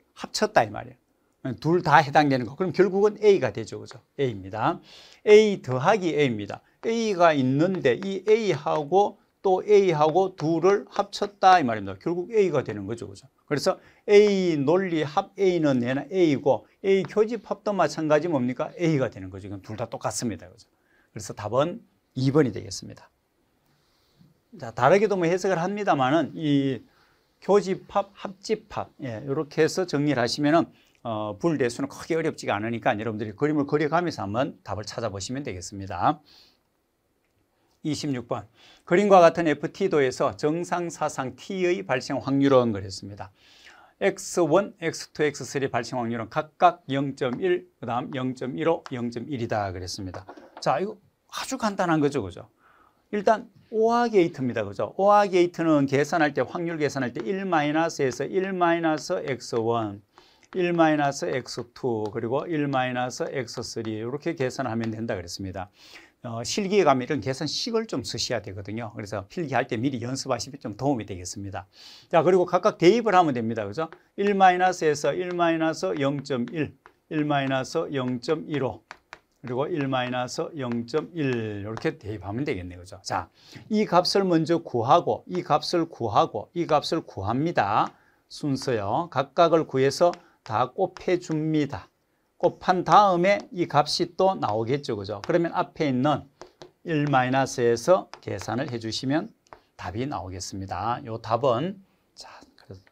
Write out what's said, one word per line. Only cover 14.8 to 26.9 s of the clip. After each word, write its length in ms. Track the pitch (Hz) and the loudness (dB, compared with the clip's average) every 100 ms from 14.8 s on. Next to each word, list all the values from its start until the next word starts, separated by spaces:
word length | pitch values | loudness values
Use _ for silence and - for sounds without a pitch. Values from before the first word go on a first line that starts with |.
| 190 160 | 2 -2
합 280 | 147 196 196 - | -2 -2 -4 0
A는 420 | 196 175 151 127 | 0 2 2 2
얘는 280 | 120 135 143 | 0 -4 -4
A고 560 | 190 165 131 139 110 - _ 196 | 2 2 4 2 0 -2 _ 0
A 180 | 196 | 0
교집합도 720 | 185 208 220 233 - 196 - | 0 0 0 -2 -8 -8 -4
마찬가지 540 | 196 151 151 156 151 170 | 0 0 0 2 2 2
뭡니까? 440 | 143 123 127 151 - | 0 -2 -4 -6 -2
A가 300 | 170 147 117 | 0 2 0
되는 200 | 104 92 | -6 -14
거죠. 180 | 95 98 | -12 -12
이건 140 | 101 | -14
둘 160 | - 104 | -12 -10
다 80 | 120 | -8
똑같습니다. 640 | - 127 - 120 90 87 | -6 -6 -4 -6 -6 -12
그죠? 180 | - _ _ _ _ _ | -20 _ _ _ _ _
그래서 200 | 113 - | -16 -14
답은 480 | - 104 123 156 - - _ _ - | -10 -4 0 0 -4 -16 _ _ -4
이 160 | 131 | 2
번이 200 | 143 131 | 4 2
되겠습니다. 580 | 98 98 - 113 - - _ _ _ _ _ _ _ _ _ _ _ _ _ _ 196 | 0 -12 -14 -14 -20 -20 _ _ _ _ _ _ _ _ _ _ _ _ _ _ -16
자, 120 | 120 | -10
다르게도 440 | 123 127 196 175 190 | 2 6 6 4 0
뭐 100 | 165 | 0
해석을 360 | 180 196 170 | 0 0 -2
합니다만은 720 | 180 208 196 151 127 160 139 165 | -2 -4 0 2 2 2 0 -4
이 480 | 151 143 139 120 - | 0 2 0 -4 -10